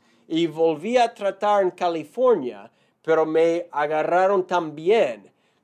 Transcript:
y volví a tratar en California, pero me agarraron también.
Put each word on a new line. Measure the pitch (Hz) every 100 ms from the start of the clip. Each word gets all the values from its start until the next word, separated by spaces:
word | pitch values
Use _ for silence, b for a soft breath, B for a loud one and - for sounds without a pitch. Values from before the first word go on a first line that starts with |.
| b b -
y | 165 165
volví | 151 165 151 220 247
a | 233
tratar | 233 196 196 208 202
en | 185
California, | 180 180 165 147 - 254 202 123 101 107 _ _ _
pero | 156 160
me | 156 160 165 170 170
agarraron | 143 151 156 156 175 190 202
también. | 185 180 160 147 165 226 147 107 95 _ _ _